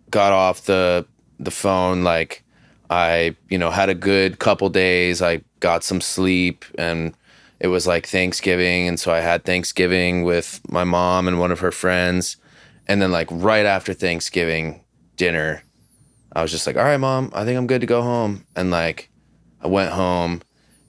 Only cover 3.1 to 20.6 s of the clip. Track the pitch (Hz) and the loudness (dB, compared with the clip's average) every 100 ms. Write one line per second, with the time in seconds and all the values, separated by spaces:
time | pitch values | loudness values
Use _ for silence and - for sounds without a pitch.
3.1 | 85 82 80 _ 95 85 98 98 90 98 | 2 0 -4 _ -2 0 2 0 0 2
4.1 | 98 95 90 113 98 98 98 92 90 90 | 2 2 0 0 2 0 2 2 2 0
5.1 | 87 87 82 - _ 90 85 - 92 - | 0 0 -2 -6 _ 0 0 -2 -4 -4
6.1 | - 92 92 90 87 - - 85 82 80 | 0 2 2 0 -4 -10 -6 -4 -4 -6
7.1 | - _ - - _ 92 90 87 85 - | -8 _ -20 -20 _ -2 0 0 0 0
8.1 | 95 92 - - 90 90 90 87 85 - | 0 0 -2 0 0 2 0 0 -2 0
9.1 | 82 85 85 - 90 85 - 90 92 90 | 0 2 0 0 -2 -2 0 2 2 2
10.1 | 90 87 87 - - - 87 90 87 90 | 0 0 0 -2 -10 -6 -2 0 2 2
11.1 | 92 90 87 90 87 90 - 92 90 90 | 2 0 0 0 0 -2 -2 0 2 2
12.1 | 90 90 - _ - - - - 101 95 | 0 -2 -8 _ -20 -20 -12 -2 0 2
13.1 | 87 80 85 98 110 104 95 - 90 92 | 0 -2 -2 2 4 4 2 -2 -4 -2
14.1 | 85 - 92 82 80 80 76 _ _ _ | -2 -2 -2 0 0 -4 -8 _ _ _
15.1 | - 87 82 78 78 - _ _ _ _ | -4 -2 0 -2 -6 -12 _ _ _ _
16.1 | _ _ - 82 80 - 71 131 143 135 | _ _ -4 -4 -4 -2 0 2 2 0
17.1 | 131 131 - 107 127 123 127 120 120 120 | -2 -4 -4 -4 -2 0 -2 0 0 0
18.1 | 120 107 101 - 90 92 85 82 80 - | -2 -2 -4 -8 -4 -2 0 -2 -4 -14
19.1 | _ _ _ _ _ 82 98 92 85 90 | _ _ _ _ _ -2 0 0 0 0
20.1 | 90 85 85 - _ | 0 -2 -4 -10 _